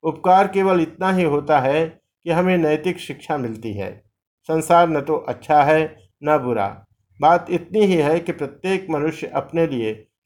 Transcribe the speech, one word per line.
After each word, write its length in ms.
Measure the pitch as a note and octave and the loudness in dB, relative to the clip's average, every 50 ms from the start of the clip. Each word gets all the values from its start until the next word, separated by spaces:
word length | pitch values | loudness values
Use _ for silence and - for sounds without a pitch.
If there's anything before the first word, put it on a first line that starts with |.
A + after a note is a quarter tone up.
| - | -6
उपकार 460 | D#3+ D3+ D3+ - F#3 F#3 F#3+ G3+ G3 | -6 -8 -4 2 4 4 4 4 2
केवल 320 | F#3+ G3 F#3+ F#3+ F#3+ F3 | 0 0 0 2 2 2
इतना 320 | D#3+ D#3+ - - F#3 F#3+ F#3+ | 0 -2 -4 -6 -4 -2 0
ही 120 | F#3 F3+ | 0 0
होता 360 | D#3 C#3+ D3 C#3+ D3 D#3 D3 | 0 0 -2 0 2 0 2
है 260 | B2+ C3+ C#3+ D#3 E3 D#3+ E3 _ _ _ _ _ _ | 2 2 0 0 -2 -4 -6 _ _ _ _ _ _
कि 60 | E3+ | -4
हमें 280 | E3 E3 F3+ F#3 F#3 F3+ | -2 0 0 2 2 2
नैतिक 400 | D#3+ D3+ D3+ D3+ D#3 F#3 F3 F3 | 2 0 0 0 -2 -4 -6 -6
शिक्षा 380 | - - C#3+ - - - D#3+ | -10 -14 -14 -14 -8 -8 -6
मिलती 360 | D3 B2+ A#2 A2+ A2 A2 A2+ G2+ | -6 -6 -8 -8 -10 -10 -10 -8
है। 320 | G2+ G2 F#2+ - - _ _ _ _ _ _ _ _ _ | -8 -8 -10 -12 -16 _ _ _ _ _ _ _ _ _
संसार 460 | - D#3+ D#3+ D#3 - F3 E3+ F3 E3+ | -4 -4 -4 0 4 4 4 6 4
न 120 | D#3+ D3 | 2 -2
तो 160 | C#3 D3+ D#3 | -2 -2 -4
अच्छा 460 | - - - B2 - - - D#3 D3+ C#3 | -4 -4 -6 -10 -10 -2 2 4 4 6
है 440 | C#3+ D#3 D#3 D#3+ D3+ - _ _ _ _ _ - | 6 4 2 2 -2 -6 _ _ _ _ _ -2
न 140 | D3 D3+ D3 | 0 0 0
बुरा, 480 | C3 B2+ A#2+ A2 G2 G2 G#2+ - _ _ _ _ _ _ _ _ | 0 -2 -2 -2 -2 -4 -6 -10 _ _ _ _ _ _ _ _
बात 260 | C#3+ D3+ E3+ F3 E3+ - | 2 4 4 4 0 -2
इतनी 300 | F3 E3+ F3 - F3+ G#3+ | -6 -6 -6 -4 0 0
ही 140 | G#3+ F#3+ F#3 | 2 2 2
है 260 | E3 D3 D3 D#3 E3+ | 2 2 2 0 -2
कि 120 | E3+ F3 E3+ | -2 -6 -8
प्रत्येक 540 | - D3+ C3+ - - - F#3 F#3+ F#3 F#3+ - | -8 -8 -10 -10 -10 -6 -4 -4 -4 -4 -4
मनुष्य 360 | D#3+ D3 D3 D#3 D#3 - - | -4 -4 -2 -4 -6 -6 -12
अपने 400 | - - C#3+ C#3 - - E3 E3 | -6 -6 -6 -6 -4 -2 -2 -2
लिए 400 | D#3+ C#3 A#2+ A2+ A2 A2 A2 - _ _ _ _ | 0 -2 -4 -4 -6 -6 -8 -14 _ _ _ _